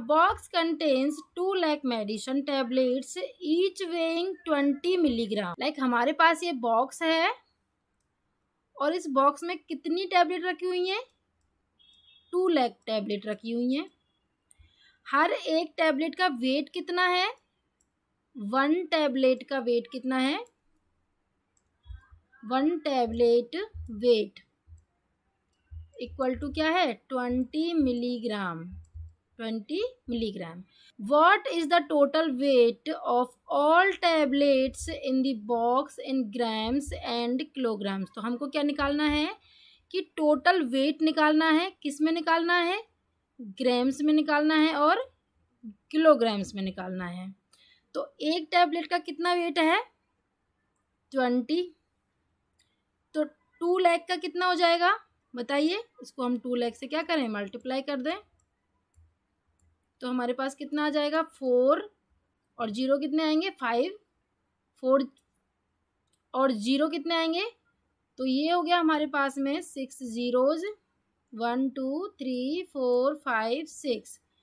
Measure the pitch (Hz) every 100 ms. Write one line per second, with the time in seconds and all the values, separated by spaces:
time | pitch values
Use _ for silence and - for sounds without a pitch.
0 | 233 302 359 - - 349 330 311 320 262
1 | 277 302 - - 370 392 320 294 269 233
2 | 208 214 254 269 285 277 247 254 254 254
3 | 254 359 370 - 349 330 381 370 359 339
4 | 330 330 359 349 - 294 285 285 349 370
5 | 311 233 226 220 185 175 277 302 262 240
6 | 359 302 330 320 339 277 233 226 262 -
7 | 320 320 349 494 _ _ _ _ _ _
8 | _ _ _ _ _ _ _ - 285 349
9 | 339 262 277 294 339 359 - 294 339 339
10 | 381 370 339 359 349 349 359 359 359 392
11 | 508 _ _ _ _ _ _ _ _ _
12 | _ _ _ 349 370 311 240 - - 220
13 | 202 208 214 208 226 233 247 269 370 -
14 | _ _ _ _ _ _ _ _ _ _
15 | - 277 330 - 320 320 339 - 320 277
16 | 320 - 370 254 262 269 294 359 359 359
17 | 359 359 381 523 _ _ _ _ _ _
18 | _ _ _ 277 202 247 277 330 339 320
19 | 294 262 262 254 - 269 233 240 233 262
20 | 254 262 262 349 480 _ _ _ _ _
21 | _ _ _ _ _ _ _ _ - -
22 | - - _ _ 214 262 294 339 311 262
23 | 240 226 240 240 240 320 427 - - 214
24 | 240 226 208 - _ _ _ - _ _
25 | _ _ _ _ _ _ _ - - -
26 | 240 - 254 254 294 285 311 349 330 214
27 | _ 262 247 247 254 302 330 339 262 240
28 | 247 247 226 208 190 165 170 185 - -
29 | - - _ - 226 226 214 320 480 508
30 | - 240 220 190 170 170 185 _ _ -
31 | 202 294 330 403 - 339 311 339 285 302
32 | 285 311 330 254 277 254 233 - - -
33 | - 247 247 - - 277 294 330 392 370
34 | 349 320 285 277 285 269 262 - - 320
35 | 277 262 262 240 208 240 233 254 302 -
36 | - 262 220 208 233 220 220 269 294 -
37 | - 240 240 254 302 - 247 214 196 196
38 | 185 - 220 240 294 294 294 294 285 294
39 | 302 294 311 392 _ _ - _ _ 359
40 | - - 302 302 - 370 269 269 277 311
41 | 311 320 302 311 320 311 370 - 294 285
42 | 311 330 320 330 339 349 339 392 453 _
43 | _ _ _ - 226 190 254 247 254 277
44 | 294 302 302 294 302 311 311 285 302 392
45 | 523 _ _ _ _ _ 226 202 _ 311
46 | 320 285 226 208 190 196 190 190 185 185
47 | 180 180 185 190 _ _ _ _ _ -
48 | 587 _ 302 339 311 349 349 330 320 349
49 | 339 311 349 359 339 302 320 370 494 _
50 | _ _ _ _ _ _ _ _ _ _
51 | _ 269 254 247 240 320 359 - _ _
52 | _ _ _ _ _ _ _ _ _ _
53 | _ 311 294 - _ _ 339 370 349 339
54 | 339 359 349 349 370 349 349 339 349 440
55 | - _ _ 240 233 285 302 392 466 -
56 | - - 247 247 247 247 240 226 262 302
57 | 330 330 240 208 202 233 254 262 269 285
58 | 254 370 - _ _ _ _ _ _ _
59 | _ _ _ _ _ _ _ _ _ _
60 | 247 254 240 254 269 269 294 294 302 294
61 | 294 311 320 - 262 247 254 320 427 _
62 | _ _ _ _ _ - 226 214 262 277
63 | 294 302 320 311 381 381 247 233 311 415
64 | _ _ _ _ _ _ _ _ 254 269
65 | 269 - _ _ _ _ _ _ _ _
66 | _ _ _ 254 269 226 214 269 311 330
67 | 277 339 330 339 427 - _ _ _ _
68 | _ - 262 262 302 349 330 349 320 302
69 | 302 285 277 269 269 302 330 - 262 -
70 | 254 226 240 247 262 320 381 427 _ _
71 | _ _ _ 220 233 247 269 269 262 285
72 | 403 - 262 247 254 330 370 277 254 247
73 | 262 302 - 226 220 262 320 - 285 233
74 | - - _ _